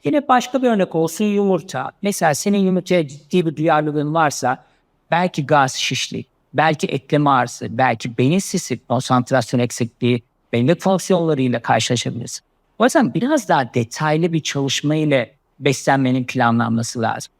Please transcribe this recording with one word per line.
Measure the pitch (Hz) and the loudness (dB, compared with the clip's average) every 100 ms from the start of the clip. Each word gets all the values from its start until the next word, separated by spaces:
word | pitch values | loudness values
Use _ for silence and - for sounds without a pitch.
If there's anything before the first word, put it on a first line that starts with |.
Yine | - 294 277 | 0 -2 2
başka | 254 240 269 | 0 2 0
bir | 254 | 0
örnek | 214 180 | 2 0
olsun, | 165 160 - | 0 -2 0
yumurta. | 214 202 202 180 180 135 135 _ | 0 2 2 0 -2 -8 -8 _
Mesela | 202 202 165 | -4 0 0
senin | 147 208 202 | 2 0 2
yumurtaya | 190 185 175 180 147 | 2 0 2 0 0
ciddi | 147 _ 180 165 | -8 _ 0 0
bir | 143 | 0
duyarlılığın | 160 151 151 147 147 | 2 2 2 -2 -2
varsa | 160 151 - 127 131 _ _ _ _ _ | 0 0 0 -4 -4 _ _ _ _ _
belki | 165 180 - 135 | 0 0 -2 2
gaz, | 151 135 | 4 4
şişlik, | - - 127 - - - _ _ | 0 -4 -4 -4 -8 -12 _ _
belki | 135 156 156 185 | 0 0 0 -4
eklem | 139 _ 147 147 | -6 _ 2 4
ağrısı, | 131 120 - 110 113 | 2 0 -4 -8 0
belki | 127 117 131 117 | 0 0 -6 0
beyin | 127 180 | 2 2
sisi, | - 185 - 120 _ | 0 -6 -4 -8 _
konsantrasyon | 123 - 127 120 131 117 127 | -4 2 0 2 -2 0 -2
eksikliği, | 120 - 120 _ 123 123 _ _ _ | -2 -2 -6 _ -2 -2 _ _ _
bellek | 117 127 175 | 0 2 2
fonksiyonlarıyla | 190 190 - 185 165 147 131 117 | 2 0 0 0 2 0 0 -2
karşılaşabilirsin. | - 120 - 123 131 123 123 - _ _ _ _ | -2 -2 0 -2 -4 -8 -10 -14 _ _ _ _
O | |
yüzden | 240 320 247 | 2 2 0
biraz | 160 247 302 - | 0 0 -2 0
daha | 160 123 | 0 0
detaylı | 127 113 - 156 156 175 | -2 -4 -4 0 0 0
bir | 165 | -2
çalışma | - 139 139 - 147 | -4 -4 -2 -2 -2
ile | 156 156 139 113 _ _ _ | 0 2 0 -2 _ _ _
beslenmenin | 139 135 - 135 131 131 | -2 -2 0 2 2 0
planlanması | 123 131 120 117 117 113 117 127 | -2 2 2 2 0 -2 -2 -4
lazım. | 113 110 - | -4 -4 -12